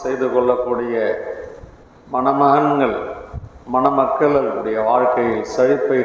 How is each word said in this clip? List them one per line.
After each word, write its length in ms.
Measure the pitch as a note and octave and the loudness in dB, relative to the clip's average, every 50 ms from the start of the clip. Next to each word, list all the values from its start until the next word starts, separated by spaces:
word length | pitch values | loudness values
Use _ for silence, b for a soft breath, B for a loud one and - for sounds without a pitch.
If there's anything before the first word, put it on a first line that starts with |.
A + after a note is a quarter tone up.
| - | -6
செய்து 240 | C3 C3+ B2+ C3 B2+ | -6 -4 -2 -2 0
கொள்ளக்கூடிய 680 | A#2 B2+ B2 B2 B2 B2 B2 B2 A#2+ A#2 A#2+ A#2+ A#2 A2+ G#2+ G2+ - - - - - - - - - - - - - - - - - - - | 0 0 2 2 0 0 0 -2 -2 -4 -4 -2 -2 -2 -2 -2 -2 -4 -6 -10 -10 -12 -12 -16 -16 -18 -20 -20 -20 -20 -20 -20 -20 -20 -14
மணமகன்கள், 920 | - - B2+ B2+ C#3 C#3 C#3 C#3+ C#3 C#3 D3 D3+ D3 D3 C#3+ C3+ A#2 G#2 - - - - - - - - - - - - - - - | -6 -4 0 0 2 2 4 4 4 4 4 4 2 2 2 0 0 0 -2 -6 -8 -10 -12 -14 -14 -14 -14 -14 -16 -20 -20 -10 -2
மணமக்களுடைய 1080 | B2 B2+ C3+ C#3+ C#3 C3+ C3 B2+ - - D#3 D3 D3 C#3 B2 G#2+ - - A2+ A2 A2 A2 A2 | 0 2 2 2 2 2 0 0 0 0 2 2 2 2 0 0 -4 -4 -4 -4 -2 -2 0
வாழ்க்கையில் 600 | A2 A#2+ B2+ B2+ B2 B2 B2 A#2+ A#2 A2 G#2+ G#2+ | 2 2 2 2 2 2 0 0 0 0 -2 -4
செழிப்பை 540 | - - - B2+ C3 C#3+ C#3 C#3+ C#3+ C3+ B2+ | -4 0 2 2 2 2 2 0 0 0 0